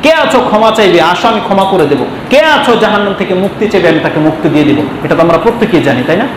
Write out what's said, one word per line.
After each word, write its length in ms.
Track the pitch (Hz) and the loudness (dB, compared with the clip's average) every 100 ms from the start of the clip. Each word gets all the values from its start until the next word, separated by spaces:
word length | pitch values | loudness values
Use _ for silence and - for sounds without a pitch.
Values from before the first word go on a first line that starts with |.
কে 100 | 294 | 2
আছো 260 | 320 285 247 | 2 2 0
ক্ষমা 320 | 247 214 220 | 0 0 0
চাইবে? 300 | 220 202 170 | 2 2 2
আসো, 260 | 160 180 233 | 2 0 0
আমি 140 | 220 | -2
ক্ষমা 200 | - 196 | -2 -2
করে 220 | 190 190 147 | 0 0 0
দেব। 200 | 139 - - - | 0 -4 -8 0
কে 120 | 269 | 2
আছো 340 | 311 285 269 233 | 2 2 2 0
জাহান্নাম 380 | 214 208 202 190 | 2 0 -2 -4
থেকে 160 | 185 | -4
মুক্তি 340 | 185 190 - 226 | -2 -2 -2 -2
চাইবে? 220 | 202 170 | 0 2
আমি 100 | 156 | 0
তাকে 200 | 156 160 | 0 0
মুক্তি 300 | 156 - 160 | 0 0 0
দিয়ে 160 | 151 147 | 2 2
দিব।" 400 | - 147 - - | 0 -2 -6 -4
এটা 100 | 165 | 0
তো 60 | |
আমরা 160 | 165 170 | 2 2
প্রত্যেকেই 440 | 233 240 240 170 | 0 0 0 0
জানি, 220 | 135 123 123 | 0 -2 -2
তাই 100 | 170 | -2
না? 100 | 254 | -2